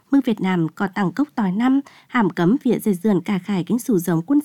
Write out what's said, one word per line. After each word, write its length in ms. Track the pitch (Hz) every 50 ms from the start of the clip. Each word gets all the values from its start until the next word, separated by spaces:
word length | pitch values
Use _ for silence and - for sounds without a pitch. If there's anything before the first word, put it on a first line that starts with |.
| _ _
mưa 80 | 277 277 -
Việt 160 | 247 214 -
Nam 260 | - 185 185 175 160 156 -
có 120 | - 202
tăng 240 | 190 - - 180 170
cốc 160 | 170 - 294 - _
tỏi 160 | - 208 185
năm, 280 | 180 214 240 262 269 277 - - - - _
hàm 220 | _ - 247 214 170
cấm 280 | - 180 170 175 240 294 -
viện 160 | 247 190 156
dây 120 | - 214 190
dườn 280 | 170 - 220 202 165
cà 180 | - - 208 180
khải 240 | - - 202 180 156
cánh 160 | - 202 254
sủ 180 | - - 220
giống 240 | 170 170 190 170 160
quân 180 | 165 - 285 294